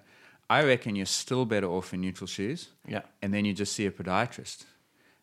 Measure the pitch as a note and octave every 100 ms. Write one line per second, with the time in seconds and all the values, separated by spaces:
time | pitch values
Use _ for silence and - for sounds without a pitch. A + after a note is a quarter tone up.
0 | _ - - _ - A#2+ D3 B2 A#2+ G2+
1 | F#2 - - B2+ B2 G#2+ F#2+ F2+ F#2 F2+
2 | F#2 F2+ F#2 - G2 E3+ - _ - G#2+
3 | - _ G2+ G#2 G#2 F#2+ G2+ - G2+ -
4 | F2+ F#2+ B2 - - - - _ _ _
5 | _ _